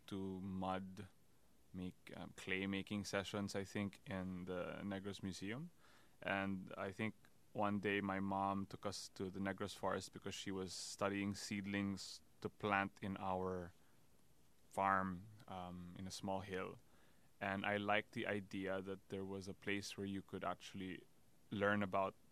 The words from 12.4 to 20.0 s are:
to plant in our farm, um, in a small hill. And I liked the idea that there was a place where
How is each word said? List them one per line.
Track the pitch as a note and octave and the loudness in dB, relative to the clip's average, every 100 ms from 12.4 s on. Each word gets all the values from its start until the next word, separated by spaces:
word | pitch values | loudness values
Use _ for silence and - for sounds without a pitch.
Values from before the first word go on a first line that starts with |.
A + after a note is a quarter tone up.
to | G2 | -8
plant | - G#2+ G2 G2 - | -2 4 4 4 0
in | G#2 F#2+ | -4 -2
our | G2 F#2 F#2 F#2 F2 - - - - - - - - - - | 0 2 2 0 -4 -10 -20 -20 -20 -20 -20 -20 -20 -20 -6
farm, | - G2 G2 F#2+ F2+ G#2 - - | 4 6 8 6 -2 -8 -14 -10
um, | F#2 F2+ F2+ F2 F2+ | -8 -6 -8 -10 -8
in | F#2+ | -8
a | |
small | - G2+ F#2+ | -6 -2 -2
hill. | F#2+ F#2 F#2+ F#2 - - - - - - | -2 -2 -4 -6 -16 -20 -20 -20 -20 -6
And | G2+ G2 | -2 0
I | G2 G#2 | 2 2
liked | G2+ G#2 - | 6 4 4
the | A#2 G2 | -2 0
idea | G#2 F#2+ G2 F#2+ F#2+ G2 | 0 -2 -4 0 -2 -2
that | F#2+ - | -6 -6
there | G2 | -6
was | F#2+ G2 F#2+ | -4 -6 -6
a | |
place | F#2 - G2+ G2 | -6 0 0 -2
where | - | -4